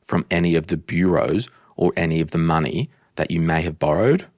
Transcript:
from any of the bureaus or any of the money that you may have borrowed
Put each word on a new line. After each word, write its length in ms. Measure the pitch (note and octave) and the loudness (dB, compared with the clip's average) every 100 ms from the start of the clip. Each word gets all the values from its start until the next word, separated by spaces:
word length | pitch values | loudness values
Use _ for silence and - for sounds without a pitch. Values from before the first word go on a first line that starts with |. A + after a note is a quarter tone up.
from 240 | - F2 - | -2 -4 -2
any 240 | F2 E2+ | 0 2
of 140 | E2 D#2 | 0 0
the 100 | - | -6
bureaus 720 | - E2+ F#2 E2 - F2+ A#2+ - _ - | -4 0 2 2 2 -2 -4 -12 _ -2
or 160 | F2 F2 | -2 0
any 240 | E2+ D#2+ | 0 0
of 80 | D#2+ | 0
the 80 | E2+ | 0
money 500 | E2 E2 D#2 E2+ D3+ _ _ - | 2 2 0 -2 -6 _ _ -6
that 140 | E2 | -2
you 120 | E2 | 0
may 180 | E2 E2 | 0 0
have 180 | E2 D#2 | -2 -2
borrowed 460 | D2+ D2+ A2+ E3+ - | 0 2 2 2 -2